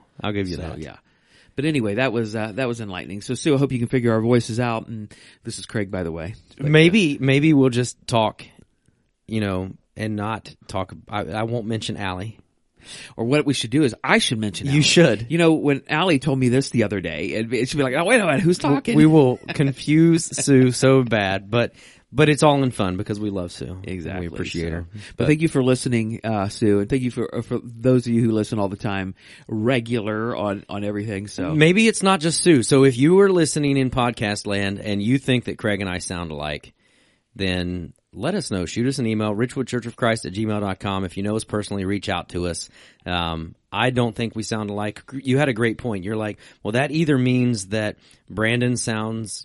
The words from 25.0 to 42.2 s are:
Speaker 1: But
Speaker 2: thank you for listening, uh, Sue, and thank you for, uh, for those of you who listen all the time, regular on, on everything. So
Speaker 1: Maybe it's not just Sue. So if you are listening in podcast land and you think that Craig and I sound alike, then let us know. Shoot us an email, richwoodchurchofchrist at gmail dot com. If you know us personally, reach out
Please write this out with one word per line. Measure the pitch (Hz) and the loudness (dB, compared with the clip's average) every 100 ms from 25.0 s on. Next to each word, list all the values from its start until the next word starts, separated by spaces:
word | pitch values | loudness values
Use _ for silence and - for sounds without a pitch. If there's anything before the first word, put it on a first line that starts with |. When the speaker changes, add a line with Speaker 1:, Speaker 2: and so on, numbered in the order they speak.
| - - | -18 -4
Speaker 1:
But | 123 | 0
Speaker 2:
thank | 151 | 2
you | 160 | 2
for | 139 | 2
listening, | 127 127 135 120 110 110 | 2 2 0 -2 -2 -4
uh, | 110 107 98 | -4 -2 -2
Sue, | - 107 101 | 0 2 2
and | 101 | 2
thank | 139 | -2
you | 123 | -2
for, | 117 113 - | -4 -6 -6
uh, | |
for | 117 120 | -6 -6
those | - 113 127 127 120 | -6 -2 2 2 2
of | |
you | 117 | 2
who | 117 | 2
listen | 110 104 110 | 2 0 -2
all | 98 | -2
the | 101 | -4
time, | 113 98 95 92 - - - | -4 -4 -6 -10 -18 -20 -10
regular | 110 113 131 117 120 104 107 113 - | -4 0 0 0 -4 -2 -4 -4 -4
on, | 104 98 - | -4 -4 -8
on | 101 | -8
everything. | 101 104 110 95 104 | -6 -6 -6 -8 -8
So | - 170 | -8 -2
Speaker 1:
Maybe | 156 156 190 226 | 4 4 6 4
it's | - | 4
not | 190 190 | 2 2
just | 165 151 | 0 2
Sue. | 175 147 | 4 4
So | 110 139 | 6 6
if | 135 123 | 6 6
you | 147 190 | 6 6
are | 196 | 6
listening | 180 156 156 143 139 | 4 2 0 0 2
in | 131 | 0
podcast | 127 120 113 107 107 104 | 0 0 0 -4 -4 -4
land | 101 98 98 | -2 -2 -4
and | 107 101 | -4 -2
you | 104 135 | 0 0
think | - 123 107 | 0 -2 -2
that | - | -4
Craig | 110 101 | -2 -2
and | 98 | -2
I | 90 | -6
sound | - 87 85 | -6 -8 -8
alike, | 73 76 76 - _ _ _ _ _ _ - | -8 -8 -8 -12 _ _ _ _ _ _ -6
then | 95 90 90 90 85 - _ | -4 -2 -4 -6 -10 -16 _
let | 85 127 196 | -8 -4 -4
us | - | -4
know. | 98 85 | -6 -4
Shoot | 110 123 | -2 -2
us | 139 | -2
an | 113 | -2
email, | 110 107 | -2 -2
richwoodchurchofchrist | 104 123 139 120 123 117 - 117 110 - | -2 -4 -4 -6 -6 -8 -2 -2 -2 -4
at | |
gmail | 92 110 104 | -6 -4 -2
dot | 101 95 | -4 -4
com. | 104 98 95 | -4 -4 -4
If | - | -6
you | |
know | 101 110 | -4 -4
us | - | -4
personally, | 107 101 101 92 | -6 -4 -4 -4
reach | 101 104 | -4 -4
out | 87 | -6